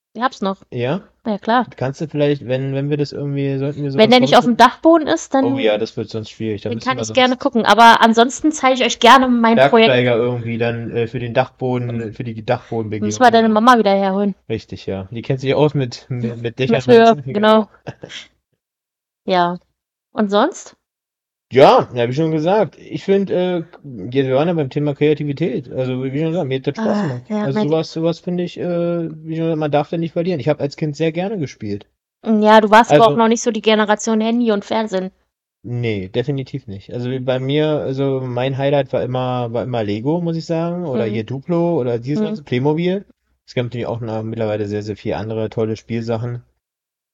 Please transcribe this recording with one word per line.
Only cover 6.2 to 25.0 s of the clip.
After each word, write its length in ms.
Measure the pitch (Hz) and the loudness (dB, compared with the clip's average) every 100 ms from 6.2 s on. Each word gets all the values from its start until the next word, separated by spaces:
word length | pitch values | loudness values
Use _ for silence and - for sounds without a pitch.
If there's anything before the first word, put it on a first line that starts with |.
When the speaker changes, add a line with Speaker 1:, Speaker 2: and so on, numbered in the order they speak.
| 107 | -10
Speaker 2:
schwierig. 320 | - 110 101 | -8 -6 -6
Da 60 | 107 | -6
Speaker 1:
den 80 | 117 | -4
Speaker 2:
müssen 100 | 247 | -2
Speaker 1:
kann 120 | 262 | -2
Speaker 2:
wir 20 | |
Speaker 1:
ich 60 | 220 | -2
Speaker 2:
sonst 80 | 233 | 0
Speaker 1:
gerne 200 | 254 254 | 2 0
gucken. 280 | 277 233 190 | -2 0 4
Aber 340 | 208 233 226 | 8 8 8
ansonsten 520 | 226 226 247 - 311 | 6 4 2 0 -2
zeige 220 | 302 262 | 0 0
ich 100 | 254 233 | 0 -2
euch 140 | - | 2
gerne 260 | 226 262 254 | 6 6 6
mein 300 | 240 226 226 | 2 4 4
Projekt. 160 | 139 233 226 | 6 6 6
Speaker 2:
Bergsteiger 260 | 127 123 117 | 4 2 2
irgendwie 400 | 123 120 113 117 | 0 -2 -4 -2
dann, 320 | 117 117 117 | -2 -4 -6
äh, 140 | 117 113 | -4 -4
für 100 | 123 | -6
den 160 | 120 | -2
Dachboden, 800 | 120 123 _ 127 123 120 117 113 | -2 -2 _ -4 -4 -4 -6 -8
für 100 | 104 | -10
die 220 | 117 110 | -10 -8
Dachbodenbegehung. 640 | 107 120 - 113 107 107 107 | -4 -4 -4 -6 -6 -4 -4
Speaker 1:
Müssen 160 | 107 | 2
wir 60 | 247 | 4
deine 160 | 226 226 | 6 4
Mama 280 | 214 240 240 | 4 4 4
wieder 140 | 202 | 4
herholen. 460 | 196 196 190 202 - - | 2 0 0 -2 -4 -8
Speaker 2:
Richtig, 380 | 113 - 95 - | -8 -8 -12 -8
ja. 220 | 95 95 | -8 -8
Die 120 | 117 | -8
kennt 180 | - 131 | -4 -2
sich 120 | 135 | 0
aus 200 | 131 147 | 2 2
mit, 320 | 147 127 - - | 0 -4 -8 -10
mit, 320 | 123 113 117 | -6 -6 -6
mit 180 | 117 - | -8 -2
Dächern, 160 | 131 175 | 0 0
Speaker 1:
Mit 100 | 233 | 6
Höhe, 180 | 233 226 | 8 8
Speaker 2:
meinst 200 | 151 135 | 4 -2
du? 60 | |
Speaker 1:
genau. 360 | 202 214 220 208 _ - - - - - _ _ _ _ _ _ _ _ _ - | 0 4 4 2 _ -18 -16 -18 -18 -20 _ _ _ _ _ _ _ _ _ -2
Ja. 320 | 185 175 180 _ _ _ _ _ | 0 0 -2 _ _ _ _ _
Und 180 | - 208 | -4 0
sonst? 460 | 202 294 - - - _ _ _ _ _ _ _ | 2 0 -2 -16 -20 _ _ _ _ _ _ _
Speaker 2:
Ja, 360 | 117 160 240 - | 6 8 6 2
ja, 140 | 123 120 | -2 -2
wie 40 | |
schon 180 | 131 160 | 0 0
gesagt, 440 | 160 160 214 175 - | 0 2 0 0 -6
ich 260 | - 131 | -12 -8
find, 260 | - 196 196 | 0 0 0
äh, 280 | 180 180 175 | 0 0 -2
ja, 60 | 165 - | -6 -16
wir 500 | 143 117 101 131 131 | -16 -14 -4 -2 2
waren 140 | 131 165 | 2 2
ja 60 | |
beim 160 | 165 135 | 0 -2
Thema 240 | 147 147 | -2 -4
Kreativität. 760 | 135 | 0